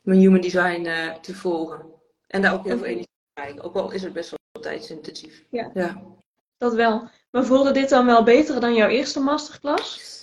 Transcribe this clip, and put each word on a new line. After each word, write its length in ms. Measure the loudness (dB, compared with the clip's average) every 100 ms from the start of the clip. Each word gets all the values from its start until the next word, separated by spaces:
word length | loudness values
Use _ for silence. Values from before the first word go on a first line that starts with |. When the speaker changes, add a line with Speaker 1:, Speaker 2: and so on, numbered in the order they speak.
Speaker 1:
mijn 180 | 4 6
human 220 | 8 6
design, 440 | 2 -2 -2 -2 -6
eh, 280 | -6 -8
te 220 | -12 -16 -10
volgen. 500 | -6 -4 -6 -12 -18 _ _ _ _
En 140 | -2
daar 120 | 0
ook 100 | -2
heel 80 | -6
veel 80 | -6
Speaker 2:
Oké. 80 | -6
Speaker 1:
energie 220 | -8 -12 _ _
van 100 | -16
krijgen, 200 | -16 -14
ook 120 | -8 -6
al 160 | -6
is 120 | -8
het 100 | -10
best 160 | -10 -12
wel 340 | -16 _ -14
tijdsintensief. 800 | -12 -12 -14 -16 -16 -18 -20 _ _
Speaker 2:
Ja. 220 | -10 -8
Speaker 1:
Ja. 280 | -6 -6 -8 -20 -20 _ _ _ _
Speaker 2:
Dat 160 | -4
wel. 360 | 0 0 0 -6 _ _
Maar 140 | -4 2
voelde 260 | 4 4
dit 180 | 2 2
dan 160 | 4 6
wel 180 | 6
beter 360 | 6 4 4 -2
dan 140 | 0
jouw 140 | 2 2
eerste 300 | 2 -2 -4
masterclass? 1000 | -2 -2 -6 -10 -4 -4 -4 -14 -18 -20